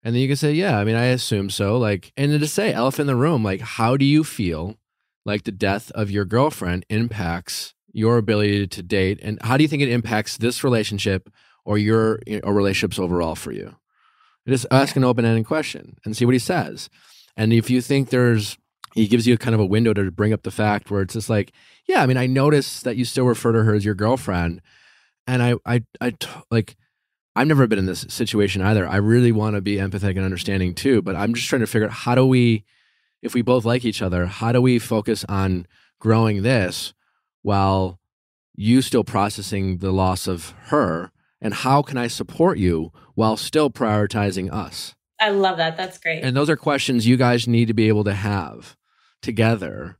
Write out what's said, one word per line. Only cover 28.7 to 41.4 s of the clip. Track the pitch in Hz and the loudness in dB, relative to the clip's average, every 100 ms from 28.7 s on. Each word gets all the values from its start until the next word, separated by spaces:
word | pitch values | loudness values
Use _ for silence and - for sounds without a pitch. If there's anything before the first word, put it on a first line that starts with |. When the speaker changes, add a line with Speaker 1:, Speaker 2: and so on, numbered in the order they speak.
| 107 90 | 2 2
Speaker 1:
I | 98 | 0
really | 104 117 123 | 4 4 4
wanna | 107 107 104 | 2 0 -2
be | 95 101 | -2 -2
empathetic | 95 95 98 95 | -2 -2 -2 -2
and | 95 | -4
understanding | 90 - 98 90 - | -4 -4 -2 -2 -2
too, | 139 117 | 2 2
but | 95 87 | 2 -2
I'm | 104 | -2
just | 117 - | -2 -2
trying | 135 | -2
to | 110 | 0
figure | 113 107 | 0 0
out | |
how | - - | -4 0
do | 123 131 | 4 6
we, | 127 120 110 _ _ _ _ _ _ | 4 4 2 _ _ _ _ _ _
if | 120 | -4
we | 120 | -2
both | 117 127 110 | 2 2 2
like | 120 117 | 0 -2
each | 101 | -2
other, | 95 90 90 | -2 -2 -2
how | 101 113 | -4 0
do | 123 | 2
we | 127 120 | 4 2
focus | - 113 107 107 - | 0 -2 -2 -4 -4
on | 98 95 90 87 _ _ _ | -2 0 -2 -6 _ _ _
growing | 113 110 113 104 | 2 4 4 2
this | 110 127 90 - - _ _ _ _ _ | 0 0 0 -4 -12 _ _ _ _ _
while | 101 98 98 95 92 90 _ _ _ _ _ | -2 2 2 2 -2 -8 _ _ _ _ _
you | - 104 127 | -4 2 4
still | 127 123 | 4 0
processing | 101 104 101 - 98 98 95 90 | 0 -2 -2 -4 -6 -4 -2 -2
the | 95 | -2
loss | 95 92 92 - | 2 2 0 -4
of | 87 85 - - | -8 -10 -20 -2
her? | 151 101 82 90 _ _ _ | 0 0 -2 -8 _ _ _